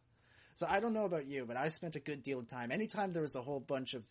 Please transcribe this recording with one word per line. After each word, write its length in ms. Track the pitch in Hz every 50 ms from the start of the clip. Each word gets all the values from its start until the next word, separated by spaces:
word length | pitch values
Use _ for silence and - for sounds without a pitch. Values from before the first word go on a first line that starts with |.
| - _ _ _ _ - - - - - -
So 120 | - - 151
I 120 | 175 196
don't 100 | 214 233
know 140 | 220 220 214
about 200 | 190 175 160 147
you, 200 | 135 143 139 123 113
but 80 | 117
I 140 | 127 139 160
spent 260 | 156 - - 170 156
a 60 | 151
good 200 | - - 147 143
deal 180 | - - 139 127
of 100 | 123 117
time, 200 | - 127 120 117 135
anytime 400 | 180 214 - - 202 202 196 175
there 80 | 170
was 160 | 156 147 - 135
a 40 |
whole 200 | 120 131 147 139
bunch 320 | 131 - 143 131 131 - -
of 100 | 127 107 -